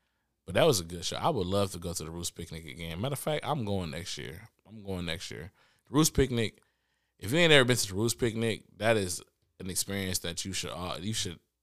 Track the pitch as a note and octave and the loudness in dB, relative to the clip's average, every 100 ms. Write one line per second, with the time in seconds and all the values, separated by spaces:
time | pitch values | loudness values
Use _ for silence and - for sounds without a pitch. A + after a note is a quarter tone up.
0 | _ _ _ _ - F#2+ D#3+ G2+ E2 F2 | _ _ _ _ -2 4 6 4 0 -6
1 | F2 - C#3 C3 F2+ G2+ G2 F2+ F2 E2+ | -6 -2 0 0 0 2 0 -2 -6 -6
2 | D#2 E2+ E2+ - E2+ E2 D#2+ D2 E2 E2 | -6 -6 -8 -8 -12 -12 -12 -10 -8 -6
3 | C3 C#3+ - D3+ - D3 G2+ G2 E2+ D2+ | -4 -4 -4 -4 -2 -4 -2 -2 -4 -6
4 | F2+ - A#1+ D#2+ A#2 _ F2+ A2 G2 F2+ | -8 -10 -10 -12 -18 _ -20 -14 -8 -6
5 | E2+ E2 - A1+ F2 _ _ _ - C#3+ | -4 -6 -8 -12 -14 _ _ _ -2 2
6 | D#3 - C3+ A#2 G#2 - _ _ _ _ | 4 4 2 2 -2 -4 _ _ _ _
7 | _ - F#2+ D#3 E3+ D3 B2 A#2+ G2 F#2 | _ -12 0 4 8 8 8 4 0 0
8 | A#2 - A#2 A2 A2+ F#2+ _ - G#2+ A2 | 0 2 0 0 -2 -2 _ -2 2 4
9 | F#2 E2 - _ _ - F#2 F#2 - G2 | 2 -4 -10 _ _ -12 -6 -4 -4 -4
10 | F#2+ F#2 F2 F2 G2 F#2 A2 D#2+ F2+ - | -2 -4 -4 -6 -6 -6 -6 -6 -8 -6
11 | G2+ A2 F#2 D#2+ _ _ | -6 -4 -6 -8 _ _